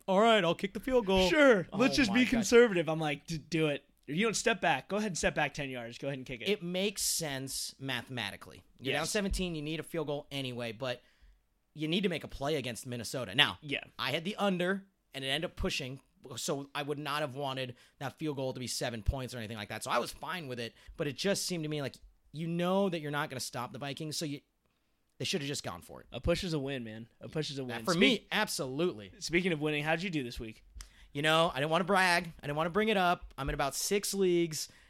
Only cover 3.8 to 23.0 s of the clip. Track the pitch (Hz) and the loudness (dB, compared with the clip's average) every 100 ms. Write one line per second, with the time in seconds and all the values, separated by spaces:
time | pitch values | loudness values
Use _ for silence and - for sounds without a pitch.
3.8 | - _ - 151 226 202 - 220 175 139 | -6 _ -4 0 2 2 2 2 2 2
4.8 | - 202 214 160 190 160 147 - 139 127 | 0 -2 -2 0 0 2 0 -2 -6 -6
5.8 | 117 120 139 139 127 123 117 202 175 185 | -8 -8 -6 -6 -6 -4 -2 -2 -2 -2
6.8 | 202 196 - - 160 135 135 - - - | -2 0 0 0 -2 -4 -6 -6 -8 -8
7.8 | 135 123 - 127 101 90 - 67 - - | -4 -4 -4 -4 -4 -6 -14 -20 -20 -10
8.8 | 127 135 160 214 196 185 180 165 147 160 | -4 -2 0 0 0 -2 -2 -4 -4 -6
9.8 | - 165 147 143 - 139 131 120 120 110 | -6 -4 -4 -4 -6 -6 -6 -6 -6 -6
10.8 | 131 123 _ _ - _ _ _ _ - | -6 -6 _ _ -20 _ _ _ _ -6
11.8 | 156 175 190 156 113 - 135 156 123 113 | 0 2 2 -2 -6 -6 -2 -2 -4 -8
12.8 | 131 120 107 143 117 104 135 95 147 135 | -8 -8 -6 -6 -2 2 2 0 -6 -6
13.8 | - - 123 147 165 214 202 180 180 196 | -8 -6 -4 -2 -4 -2 0 0 0 -2
14.8 | 196 _ _ 135 135 143 147 - 190 - | -6 _ _ -8 -4 -4 -4 -4 -4 -4
15.8 | 135 139 _ _ 131 123 - 143 139 143 | -6 -10 _ _ -16 -8 -4 -4 -4 -6
16.8 | 143 143 147 147 151 131 143 131 131 127 | -4 -4 -4 -2 -2 -4 -4 -4 -6 -10
17.8 | - - 135 - 156 139 131 127 120 - | -18 -10 -10 -6 -6 -4 -4 -4 -6 -4
18.8 | 135 113 101 139 127 123 107 110 104 110 | -4 -4 -4 -4 -4 -8 -8 -8 -8 -8
19.8 | - 151 196 - 175 175 143 123 113 - | -2 -2 -2 -6 -8 -8 -8 -8 -8 -12
20.8 | - - 151 135 190 196 - 175 151 151 | -14 -6 -6 -2 0 0 -2 -4 -4 -4
21.8 | 135 - - _ _ 147 165 170 175 190 | -6 -8 -20 _ _ -8 -4 0 2 2
22.8 | 202 170 | 2 0